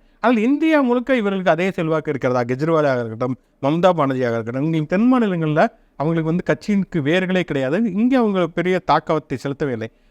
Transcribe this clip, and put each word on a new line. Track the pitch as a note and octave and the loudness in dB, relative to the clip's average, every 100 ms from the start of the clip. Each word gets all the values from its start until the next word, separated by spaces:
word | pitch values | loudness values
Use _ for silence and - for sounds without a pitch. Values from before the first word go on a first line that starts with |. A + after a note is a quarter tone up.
| _ _ | _ _
ஆனால் | A3+ A3+ | 0 2
இந்தியா | A#3 C#4+ D#4+ D4+ | 2 2 2 2
முழுக்க | B3 B3 A#3+ B3+ | 2 0 0 0
இவர்களுக்கு | G3+ G3 F3+ | 0 0 0
அதே | D#3+ F#3+ | 0 0
செல்வாக்கு | F#3 D#3+ D#3+ D3+ | -2 -2 -2 -2
இருக்கிறதா? | C3+ C3 B2 | -2 0 0
கெஜ்ரிவாலாக | A#2+ B2+ D#3 D#3+ C#3+ B2+ | -2 -2 0 2 2 0
இருக்கட்டும், | A#2 A2 B2+ B2 _ _ | -4 -4 -6 -6 _ _
மம்தா | C3+ E3 F#3 E3 | -2 2 2 4
பானர்ஜியாக | C#3 C3 A#2+ | 0 0 -2
இருக்கட்டும், | A#2 A2+ C3 D#3+ | -2 -4 -4 -2
இங்க | D#3+ | -2
தென் | D3+ F#3 A#3+ | -2 0 2
மாநிலங்கள்ல | C4 G#3+ F3 D#3 D3+ A3+ - _ - | 2 2 0 0 2 0 -2 _ -6
அவங்களுக்கு | D3+ E3 D#3+ | -2 0 0
வந்து | F3+ | -2
கட்சிக்கு | - - - G3+ F3+ E3+ | -2 -2 0 -2 -2 -2
வேர்களே | C#3 F3+ F#3 F#3 | 0 0 0 -2
கிடையாது. | E3+ C#3 C3 F3 A3+ | -2 -2 0 0 0
இங்க | F#3 B3 C4 | 0 2 2
அவங்க | G#3+ F#3+ E3 | 2 0 0
பெரிய | F3 F3 F#3 | 0 0 0
தாக்கத்தை | - D3+ - D#3 - C3 | 2 0 0 -4 -4 -6
செலுத்தவே | C#3 C3 D3 | -6 -4 -4
இல்லை. | A2+ A2+ _ _ | -4 -8 _ _